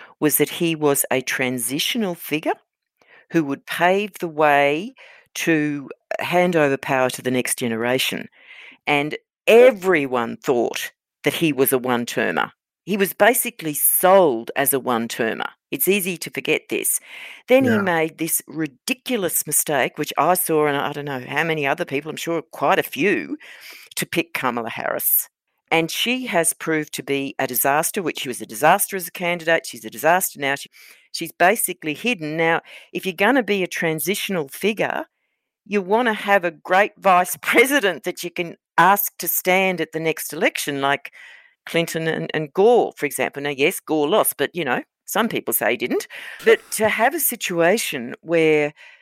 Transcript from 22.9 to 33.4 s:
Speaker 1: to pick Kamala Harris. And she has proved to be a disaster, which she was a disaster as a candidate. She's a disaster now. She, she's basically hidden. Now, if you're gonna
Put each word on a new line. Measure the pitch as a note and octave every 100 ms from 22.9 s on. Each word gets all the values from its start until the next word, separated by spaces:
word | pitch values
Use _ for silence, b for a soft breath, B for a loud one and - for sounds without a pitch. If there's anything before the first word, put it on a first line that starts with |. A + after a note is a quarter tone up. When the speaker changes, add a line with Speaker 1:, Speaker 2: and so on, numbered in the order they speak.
| - F3+ C#3+ C#2+ D4+ B B B B B -
Speaker 1:
to | -
pick | - -
Kamala | - C3 A#2+ A2+
Harris. | B2 - - - - - _ _ _ _
And | D#3+ E3
she | - A3+ B3+ B3
has | F#3+ D#3+
proved | - - D#3 D3+
to | -
be | C#3 C#3 C#3 -
a | C3
disaster, | B2 C#3+ D3 D#3+ -
which | D#3+ -
she | C3
was | A#2
a | A2
disaster | A2 D3+ G3 - G3
as | F3
a |
candidate. | - F3 F3 D#3+ E3 -
She's | A#2+
a | G#2+
disaster | G#2+ D3 F3+ F#3 -
now. | C#3
She, | C#3 - B B B B
she's | - E3
basically | - F3 A3+ - F3 C#3
hidden. | D3 A#3 A3+ D3+ D#3
Now, | E3 E3 B B B
if | -
you're | F#3
gonna | D#3+ G3+ C4+